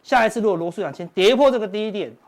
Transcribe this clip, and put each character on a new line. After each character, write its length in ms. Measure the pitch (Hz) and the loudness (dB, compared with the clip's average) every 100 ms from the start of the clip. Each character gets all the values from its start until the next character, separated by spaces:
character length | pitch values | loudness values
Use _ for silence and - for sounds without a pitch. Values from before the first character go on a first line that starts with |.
下 240 | - 254 220 | 0 2 2
一 40 | |
次 100 | 233 | 0
如 80 | 214 | -2
果 80 | 175 | -2
罗 140 | 170 | -4
素 100 | 170 | -6
两 120 | 165 | -10
千 140 | 135 170 | -8 -10
跌 280 | - 196 254 | 2 2 6
破 140 | 277 | 4
这 80 | 247 | 2
个 100 | 208 | -4
低 220 | 208 214 | -6 -6
点， 200 | 202 131 110 | -6 -10 -12